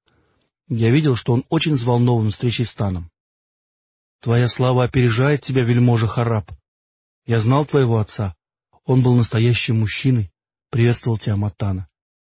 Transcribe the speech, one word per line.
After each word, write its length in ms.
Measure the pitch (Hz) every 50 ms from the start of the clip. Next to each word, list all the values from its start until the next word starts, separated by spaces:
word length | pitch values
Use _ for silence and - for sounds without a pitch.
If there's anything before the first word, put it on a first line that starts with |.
| _ _ _ _ _ _ _ _ _ _ _ _ _ -
Я 240 | 127 110 113 113
видел, 240 | 127 156 156 147 123
что 180 | 107 - - 120
он 120 | 127 - -
очень 240 | 165 160 - 165 151
взволнован 580 | 123 117 123 120 120 120 123 120 113 110 107
встречей 340 | 101 - - 120 107 - 117
с 80 | - -
Таном. 360 | - 110 98 92 85 85 82 _ _ _ _ _ _ _ _ _ _ _ _ _ _ _ _ _ _ _ _ _ _
«Твоя 260 | - 117 117 120 123 117
слава 360 | - - 127 127 127 127 123
опережает 580 | 117 - 135 123 120 110 120 131 143 147 135
тебя, 220 | - - 127 131 120
вельможа 440 | 117 120 120 123 120 120 110 113 107
Хараб. 440 | - 123 117 117 113 107 - - - - _ _ _ _ _ _ _ _ _ _ _ _ _
Я 140 | - 117 113
знал 260 | 107 120 131 143 151
твоего 340 | - - 143 131 117 117 110
отца. 360 | 104 - - - 107 95 - - _ _ _ _ _ _ _ _ _
Он 160 | - 131 131
был 140 | 123 123 123
настоящим 640 | 120 113 - - 110 117 120 117 - - - 113 110
мужчиной», 520 | 110 98 - - - 135 127 117 101 - _ _ _ _ _ _ _ _
приветствовал 480 | - 117 117 120 117 - - 123 113 104
Тиамат 400 | - 110 104 101 107 101 - -
Тана. 300 | 110 98 95 92 90 - _ _ _ _ _ _ _ _